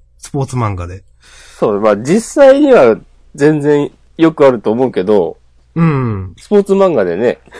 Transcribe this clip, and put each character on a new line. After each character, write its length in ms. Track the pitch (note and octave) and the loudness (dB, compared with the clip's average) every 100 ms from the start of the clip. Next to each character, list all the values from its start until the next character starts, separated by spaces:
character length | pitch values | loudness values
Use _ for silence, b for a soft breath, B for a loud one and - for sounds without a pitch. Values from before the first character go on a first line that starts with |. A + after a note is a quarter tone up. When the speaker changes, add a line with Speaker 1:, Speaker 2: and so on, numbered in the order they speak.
| _ _ | _ _
Speaker 1:
ス 140 | - | -10
ポ 100 | C#3+ | -8
ー 60 | C3 | -6
ツ 80 | B2+ | -4
漫 180 | G#2+ | -6
画 140 | F#2 F2 | -6 -12
で。 160 | F#2 - _ B B B - | -16 -20 _ B B B -4
Speaker 2:
そ 140 | B2+ | -2
う、 60 | G2+ | 0
ま 120 | G#2+ | 0
あ 60 | G#2 | 0
実 460 | C3 A3 - D4+ | 0 -2 -2 4
際 160 | C4+ C#4 | 4 4
に 120 | C#4+ | 4
は 260 | A3 A#2+ G#2 - _ _ D3+ | 4 4 2 -6 _ _ -2
全 260 | D3+ D#3 | 0 0
然 300 | D3 D3 C#3 - _ - | 0 0 -2 -10 _ -2
よ 140 | D#3+ | -2
く 140 | D#3+ C#3 | 2 2
あ 20 | |
る 100 | A#2 | 2
と 120 | G#2+ | -4
思 160 | A#2 B2+ | -2 -2
う 40 | |
け 120 | G2+ | -2
ど、 340 | F#2 G2+ E2 - _ _ _ E3 | 0 0 -2 -8 _ _ _ -2
Speaker 1:
う 80 | |
ん。 500 | E3 C#3 A#2+ G2 F#2+ - | -2 -2 -4 -8 -12 -18
Speaker 2:
ス 120 | - | -2
ポ 80 | G#3 | -2
ー 60 | |
ツ 100 | G3 | 0
漫 200 | G3 F#3+ | 0 0
画 120 | B2+ F2+ | 0 -2
で 100 | F2 | -2
ね。 240 | A#2 - _ | -4 -4 _